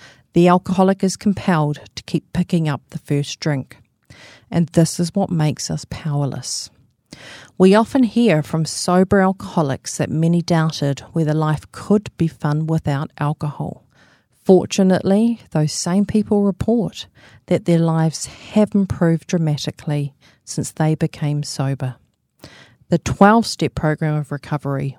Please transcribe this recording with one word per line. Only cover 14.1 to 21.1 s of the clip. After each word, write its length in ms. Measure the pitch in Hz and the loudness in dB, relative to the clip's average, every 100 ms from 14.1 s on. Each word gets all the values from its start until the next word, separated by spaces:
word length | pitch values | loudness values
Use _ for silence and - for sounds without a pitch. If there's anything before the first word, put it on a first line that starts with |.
| _ _ _ | _ _ _
Fortunately, 960 | - 185 - - 190 185 - 202 233 226 - | 4 4 4 2 2 2 2 2 2 -2 -4
those 220 | 160 151 | -2 -2
same 320 | - - 185 202 | -2 -2 0 0
people 360 | 214 208 208 | 0 0 0
report 640 | 202 190 - 233 190 - - _ - - - | 0 0 0 0 -2 -6 -18 _ -20 -14 -2
that 180 | 180 202 | -2 2
their 140 | 165 | 2
lives 460 | 165 160 160 - - | 2 2 0 -2 -10
have 480 | - - - 208 | -16 -4 0 2
improved 540 | 202 190 - 170 165 - | 2 0 0 2 2 0
dramatically 880 | 180 156 147 - - - 147 143 - _ _ - | -2 0 -2 -6 -8 -4 -4 -4 -10 _ _ -12
since 260 | - 139 | -8 -6
they 240 | - 156 156 | -2 0 0
became 480 | 160 | -2